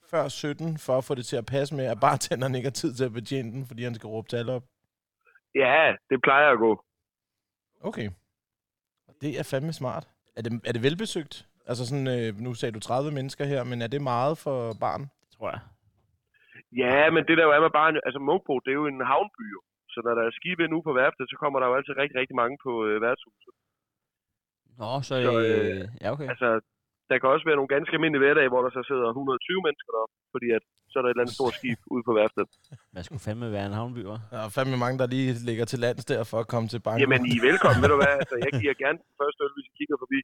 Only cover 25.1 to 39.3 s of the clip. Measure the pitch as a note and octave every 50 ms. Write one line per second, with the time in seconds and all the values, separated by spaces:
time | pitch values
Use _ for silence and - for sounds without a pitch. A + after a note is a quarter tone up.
25.1 | C3+ C3 B2 A#2 A#2+ A#2 A2+ A2 A2 A2 G#2 G2 G2 F#2+ F#2 G2+ A#2 - E2 G2
26.1 | B2 C#3+ D3 B2+ A#2+ - B2+ A#2+ A2+ A2+ - _ _ _ _ _ _ _ _ _
27.1 | C3+ B2+ B2 C3 C#3 D#3 D#3 D#3+ D3+ C#3+ C#3 C3 C#3 C#3+ D#3+ - - D#3 D#3 E3
28.1 | D3+ C#3 C3+ C#3 D3+ D#3 C#3+ C3 B2 B2+ B2 B2+ - C3 A#2+ - C#3+ B2+ B2 A#2
29.1 | A2+ C3+ C#3 C3+ C3 B2+ - - F3+ F#3+ F#3 D#3 C#3+ _ - - A2+ A2 A2 -
30.1 | _ _ _ _ _ B2+ A#2+ A#2+ A2+ A2 _ _ _ _ _ _ - C#3 B2+ B2
31.1 | A#2+ A#2 B2 B2 A2 - C#3 A#2+ A2+ - - B2+ A#2+ - _ - - B2 A#2 -
32.1 | A#2 G#2+ G#2 A2 - - G2+ - _ _ _ _ D3 - _ _ _ F#2 E2 -
33.1 | - G#2 - G#2+ G#2+ A2+ A#2+ A#2 G#2 G2+ G2+ G2+ G2+ G#2+ A#2 B2 B2+ A#2+ G2+ F#2+
34.1 | G#2+ A2+ A2 - - A2+ A2 A2 G2 - C3 C3+ C3 B2 B2 B2 B2+ C3 C3 A#2+
35.1 | B2+ C3 C3+ B2+ B2 A#2 A#2 A#2+ A#2 A2 A#2 A2 - B2 A#2+ A#2+ C3 - - -
36.1 | C#3+ A2 A2 G#2+ - A2+ A2+ - - A#2+ A2+ A2 A#2+ A#2+ - G#2+ G#2+ A#2+ C#3 C3+
37.1 | B2+ B2+ B2 B2 A#2+ A#2+ A2+ C3 E3 F3+ - - C3+ A#2+ B2+ C#3+ D3 C#3 C#3+ C#3+
38.1 | C#3+ C#3 C#3 - C3+ A#2+ B2 C#3 D3 B2+ G#2 C#3+ C3 - C3+ C#3 D#3+ E3+ _ _
39.1 | _ _ C#3+ D3